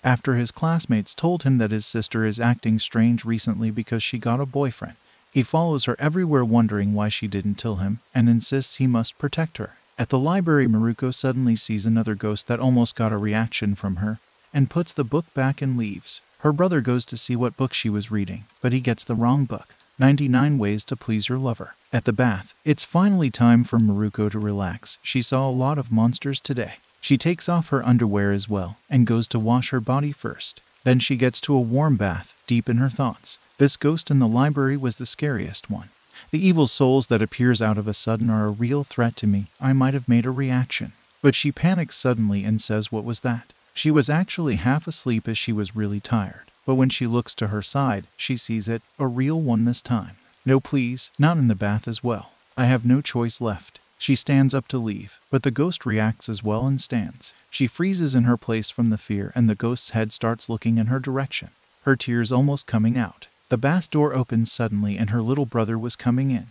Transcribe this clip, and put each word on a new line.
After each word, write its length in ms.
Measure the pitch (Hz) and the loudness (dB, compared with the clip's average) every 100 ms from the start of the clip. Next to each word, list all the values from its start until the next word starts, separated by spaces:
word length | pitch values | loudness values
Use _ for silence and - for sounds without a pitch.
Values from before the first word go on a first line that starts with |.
After 320 | 131 123 - 123 | 2 0 2 0
his 160 | 120 | -2
classmates 600 | - 160 165 - 113 98 | -2 -2 0 0 0 0
told 300 | - 170 175 | -2 -2 0
him 140 | 139 131 | 2 2
that 140 | 110 | 2
his 140 | 107 104 | -2 -2
sister 400 | 117 107 113 110 | -4 -4 -2 -2
is 140 | 107 | 0
acting 400 | 117 117 117 110 | 0 0 0 0
strange 460 | - 117 113 117 113 | 0 2 2 2 -2
recently 460 | 113 117 101 113 | -2 -2 -2 -4
because 320 | 107 110 117 | -4 -4 -4
she 140 | - 123 | -4 -4
got 220 | 117 123 | -2 -2
a 60 | 139 | -2
boyfriend, 500 | 139 139 - - - _ _ _ | -2 -2 -4 -14 -16 _ _ _
he 120 | 139 | -2
follows 420 | 120 160 170 147 - | 0 0 2 0 -2
her 120 | 120 | 0
everywhere 460 | 147 170 180 143 120 | 0 0 2 2 4
wondering 480 | 117 113 104 101 | 4 4 2 0
why 160 | 104 104 | 0 -2
she 180 | - 107 | -2 -4
didn't 280 | 98 98 101 | -4 -2 -4
tell 220 | 117 98 | -4 -4
him 220 | 95 113 _ | -4 -4 _
and 160 | - 117 | 2 4
insists 480 | 117 - 135 131 - | 4 2 -2 -4 -2
he 100 | 131 | 0
must 300 | 120 113 - | 2 -2 -4
protect 400 | 143 - 160 - | -6 -4 -6 -6
her. 180 | - - _ - | -12 -12 _ -8
At 120 | 117 | -2
the 100 | 131 | 0
library, 480 | 143 190 170 147 123 | 2 0 2 4 4
Maruko 460 | 110 113 113 127 | 4 2 0 -2
suddenly 440 | 123 135 127 127 110 | -2 -2 0 0 0
sees 280 | - 107 104 | 0 -2 2
another 300 | 113 110 101 | 2 0 -2
ghost 320 | 107 104 - | -2 -4 -2
that 140 | 120 | 0
almost 340 | 127 123 117 - | 2 4 2 0
got 160 | 113 | -2
a 60 | 104 | 0
reaction 580 | 104 107 113 - 104 101 | 0 0 -2 -2 -2 -2
from 220 | 101 90 | -2 -2
her 220 | 104 110 _ _ _ | -4 -6 _ _ _
and 160 | 143 135 | 0 0
puts 240 | 170 170 | 0 -4
the 100 | - | -4
book 220 | 123 151 170 | -2 -2 -4
back 280 | - 131 139 | -2 -2 -2
and 160 | 135 123 | -2 -2
leaves. 440 | 110 90 - - _ _ | -4 -6 -12 -14 _ _
Her 140 | 151 | 0
brother 260 | 147 185 165 | 2 2 2
goes 260 | 120 123 - | 0 -2 -2
to 100 | 120 | -4
see 180 | - 123 | -2 0
what 220 | 120 - | -2 -2
book 160 | 131 | -4
she 160 | - 117 | -2 -2
was 200 | 104 104 | -2 -2
reading, 360 | 107 95 92 104 _ | -4 -4 -8 -14 _
but 100 | 123 | -2
he 80 | 127 | 0
gets 240 | 123 117 | 0 -4
the 120 | - 117 | -2 0
wrong 280 | 117 139 | 2 2
book, 320 | 131 104 - _ _ - | 0 -4 -12 _ _ 2
Ninety-nine 580 | 131 143 143 127 143 139 | 4 4 4 2 2 2
Ways 280 | 101 104 - | 0 -2 -4
to 100 | 127 | -8
Please 320 | - 110 101 | -4 -2 -2
Your 100 | 127 | -2
Lover. 380 | 131 113 - - _ | -2 -6 -10 -16 _
At 140 | 120 - | -2 -2
the 80 | |
bath, 400 | 107 123 98 - - | 2 0 0 -8 -8
it's 220 | - 147 - | -2 0 2
finally 440 | 170 196 190 143 | 2 4 4 0
time 360 | - 120 120 120 | 4 6 6 6
for 120 | 117 | 4
Maruko 540 | 110 101 107 - 104 | 4 2 0 0 -2
to 80 | 107 | 0
relax. 580 | 104 101 95 107 - - | -4 -2 -4 -4 -8 -8
She 180 | - 131 | -4 -2
saw 260 | 120 131 135 | 0 0 0
a 40 | |
lot 260 | 127 131 151 | 0 0 -2
of 140 | 120 | 0
monsters 480 | 113 117 123 139 139 | 2 2 0 -4 -6
today. 360 | - 127 101 - _ _ | -4 -4 -4 -8 _ _
She 160 | - 135 | 0 2
takes 300 | 165 160 - | 2 0 0
off 220 | 175 160 | 0 0
her 160 | 139 120 | 0 4
underwear 460 | 123 117 101 101 | 2 4 2 2
as 180 | 101 101 | 0 -2
well 280 | 104 90 104 _ | -4 -4 -12 _
and 180 | 139 117 | 2 4
goes 200 | 117 117 | 2 0
to 120 | 120 | -2
wash 300 | 110 123 123 | 0 0 0
her 100 | 131 | -4
body 320 | 110 131 147 | -2 -2 -2
first. 500 | 143 - - - - _ _ | -6 -10 -8 -10 -10 _ _
Then 160 | 131 127 | 2 2
she 160 | - 131 | 2 2
gets 240 | 127 - | 0 0
to 140 | - 139 | 0 0
a 60 | |
warm 340 | 117 127 156 120 | 2 2 2 2
bath, 380 | 101 87 - - - | 2 -2 -8 -20 -2
deep 240 | 117 113 | 0 2
in 80 | 117 | 0
her 120 | 135 | 0
thoughts. 480 | 113 131 - - - _ _ | 0 -4 -2 -8 -8 _ _
This 200 | 139 - | 2 4
ghost 340 | 143 165 - | 0 -2 0
in 80 | 139 | 2
the 80 | 120 | 4
library 500 | 117 143 143 135 139 | 2 2 0 -2 -2
was 180 | 131 107 | -4 -4
the 100 | 123 | -6
scariest 640 | - 147 120 - - - | -4 -4 -4 -4 -8 -6
one. 200 | 98 90 _ _ - - | -10 -10 _ _ -20 -6
"The 140 | 156 190 | 0 4
evil 220 | 165 135 | 4 4
souls 400 | - 131 131 131 | 4 4 4 4
that 140 | 113 | 2
appears 400 | 107 - 127 113 | 0 2 2 4
out 160 | 113 107 | 2 0
of 100 | 104 | -2
a 60 | |
sudden 360 | 104 - 113 117 | -4 -2 0 2
are 160 | 110 107 | 2 0
a 60 | |
real 320 | 104 120 143 | 0 -2 -2
threat 320 | 139 - 117 - | -4 0 0 0
to 100 | 107 | 0
me. 200 | 101 101 _ | 0 -2 _
I 140 | 131 | 2
might 200 | 135 131 | 4 4
have 160 | 135 123 | 0 2
made 160 | 120 120 | 2 2
a 60 | |
reaction." 600 | 127 135 127 127 - - - _ _ | -2 0 0 0 -4 -8 -14 _ _
But 140 | 143 - | 2 2
she 160 | 147 | -2
panics 460 | - 170 185 160 - | 0 0 0 -2 -2
suddenly 460 | 131 117 107 101 | -2 0 0 0
and 180 | 101 107 | 0 -2
says, 300 | - 107 107 | -2 -4 -4
"What 140 | 110 107 | -6 -6
was 160 | 117 | -6
that?" 320 | 127 117 - _ _ | -4 -6 -8 _ _
She 180 | - 156 | -4 2
was 180 | 151 143 | 2 2
actually 480 | 151 190 - 160 98 | 0 -2 -4 -2 0
half 280 | 107 143 160 | 0 0 -2
asleep 420 | - - 113 113 | -6 -2 -2 -2
as 100 | 110 | -4
she 160 | - | -2
was 220 | 107 98 110 | -2 -4 -4
really 260 | 104 101 | -4 -4
tired. 500 | - 117 95 - - _ - | -2 -2 -2 -10 -20 _ -2
But 100 | 131 | 0
when 140 | 131 | 0
she 180 | - 120 | 0 -2
looks 260 | 120 120 - | -2 -4 -6
to 120 | 104 | -4
her 140 | 107 | -4
side, 440 | 95 139 139 101 - _ | -4 -2 -2 -2 -6 _
she 180 | - 127 | -6 -6
sees 320 | - 113 101 | -4 -4 -4
it, 160 | 113 _ _ | -6 _ _
a 80 | 135 | -4
real 320 | 120 131 160 | 0 -2 0
one 240 | 151 120 | 0 2
this 180 | 117 120 | 2 0
time. 360 | - 120 90 - _ _ - | -2 -4 -4 -16 _ _ 2
"No, 140 | 135 | 2
please, 520 | - 143 120 127 - - | 2 -2 -2 -4 -8 2
not 200 | 147 170 | 2 4
in 100 | 123 | 2
the 80 | 98 | 2
bath 320 | 104 104 - | 0 -2 -4
as 160 | 113 | -6
well. 280 | 123 107 - _ _ - | -4 -4 -8 _ _ 0
I 80 | 123 | 2
have 200 | 127 120 | 2 4
no 160 | 131 | 2
choice 380 | 143 123 117 - | 2 -2 -2 -2
left." 400 | 117 92 - - _ _ | -4 -6 -10 -20 _ _
She 180 | - 131 | 0 0
stands 380 | - 139 135 | 2 4 4
up 140 | 135 120 | 2 -4
to 80 | 131 | -6
leave, 420 | 113 101 101 - _ | -4 -6 -10 -20 _
but 140 | 135 | -2
the 80 | 139 | 0
ghost 340 | 120 160 170 123 | 0 -2 -2 -2
reacts 440 | 107 107 113 - | 0 0 -2 -6
as 120 | 104 | -6
well 240 | 107 107 131 | -2 -2 0
and 160 | 135 | -2
stands. 520 | - 120 101 - - _ _ | -2 -4 -6 -10 -20 _ _
She 160 | - 127 | -2 -2
freezes 480 | - 180 190 156 131 | 0 -2 0 0 2
in 80 | |
her 140 | 120 120 | 2 2
place 320 | - 113 107 | 0 -4 -4
from 200 | - 117 | -2 0
the 80 | 107 | 0
fear, 340 | - 101 98 - | -2 -6 -4 0
and 140 | 117 | 2
the 60 | 104 | 2
ghost's 340 | 117 123 - | -2 -2 -4
head 240 | 113 110 | -4 -2
starts 340 | - 113 113 - | -2 -4 -4 -6
looking 300 | 113 120 113 | -4 0 0
in 100 | 113 | 0
her 120 | 131 | -2
direction, 500 | 127 131 135 - - _ _ _ | -2 -4 -4 -8 -10 _ _ _
her 140 | - 135 | 0 0
tears 340 | - 120 113 | 2 0 0
almost 340 | 127 143 143 - | 2 2 0 -2
coming 320 | 113 113 117 | 0 2 0
out. 300 | 104 - - _ _ | -4 -8 -20 _ _
The 80 | 123 | 0
bath 340 | 135 180 - | 2 0 0
door 220 | 151 147 | 0 0
opens 380 | 131 127 113 113 | 0 0 0 0
suddenly 460 | - 113 104 104 98 | -2 -2 0 -2 -2
and 120 | 110 | -2
her 120 | 117 | 0
little 240 | 110 139 127 | 0 -2 0
brother 320 | 117 107 113 | -2 -2 -2
was 200 | 120 - | -4 -4
coming 340 | - 123 135 | 0 0 0
in. 160 | 120 92 | -2 -4